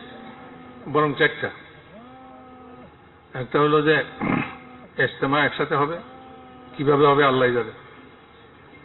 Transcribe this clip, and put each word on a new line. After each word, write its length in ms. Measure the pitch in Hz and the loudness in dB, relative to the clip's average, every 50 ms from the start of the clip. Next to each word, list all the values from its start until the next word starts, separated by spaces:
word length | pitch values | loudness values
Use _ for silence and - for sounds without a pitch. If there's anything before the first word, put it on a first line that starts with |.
| - - - - - - - - - - - - - - - - - - 135 | -18 -18 -18 -18 -18 -18 -20 -20 -20 -20 -20 -20 -20 -20 -20 -18 -12 -2 0
বরং 200 | 151 156 147 131 | 0 0 0 2
চারটা। 360 | - 156 147 - - - - - - - - - - - - - 220 240 254 254 - 262 262 262 262 262 254 254 - - 247 247 - - - - - - - - - - - - | 0 0 0 0 -4 -8 -8 -8 -12 -20 -20 -20 -20 -20 -20 -20 -20 -20 -20 -20 -20 -20 -20 -20 -20 -20 -20 -20 -20 -20 -20 -20 -20 -20 -20 -20 -20 -20 -20 -20 -20 -20 -14 -10
একটা 260 | 131 123 117 - 147 | -10 -8 -2 2 2
হলো 220 | 147 151 151 156 | 4 4 4 4
যে 220 | 147 156 156 139 - - - - - - - - - - - - - - - - - - - | 4 4 2 2 0 -4 -8 -6 -4 -2 -2 -2 -4 -6 -12 -16 -20 -20 -20 -20 -20 -12 -4
ইজতেমা 420 | - 131 123 - - 147 135 139 151 | -2 -2 -2 -2 -4 -2 0 2 2
একসাথে 360 | 143 127 - - 151 143 160 | 0 0 0 -4 -4 -2 0
হবে, 220 | 139 143 147 170 175 - - - - - - - - - - - - - - - | 0 0 -2 -4 -8 -12 -16 -20 -20 -20 -20 -20 -20 -20 -20 -20 -20 -20 -16 -8
কিভাবে 300 | - 139 139 147 139 151 | -2 2 2 4 6 6
হবে 160 | 143 143 143 147 | 6 6 6 4
আল্লাহই 300 | 139 127 131 127 123 120 | 4 4 4 2 2 2
জানে। 180 | 120 110 110 - - - - - - - - - - - - - - - - - - - - - - | 0 -2 -4 -10 -16 -20 -20 -20 -20 -20 -20 -20 -20 -20 -20 -20 -20 -20 -20 -20 -20 -20 -20 -20 -20